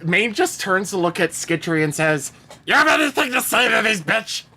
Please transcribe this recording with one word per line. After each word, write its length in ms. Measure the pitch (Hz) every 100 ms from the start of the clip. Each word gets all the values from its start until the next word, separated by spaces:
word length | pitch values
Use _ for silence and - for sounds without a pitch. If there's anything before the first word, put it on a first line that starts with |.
Maine 300 | 165 175 226
just 260 | 208 359 -
turns 300 | - 185 196
to 60 | 196
look 240 | 175 165
at 100 | 170
Skitry 520 | - - 165 165 165
and 100 | 156
says, 380 | 147 160 156 135 - - - -
You 80 |
have 140 | 262 302
anything 440 | 320 302 269 294
to 80 | 254
say 280 | 247 214 240
to 180 | 220 214
these 140 | 214
bitch? 440 | 151 214 214 - -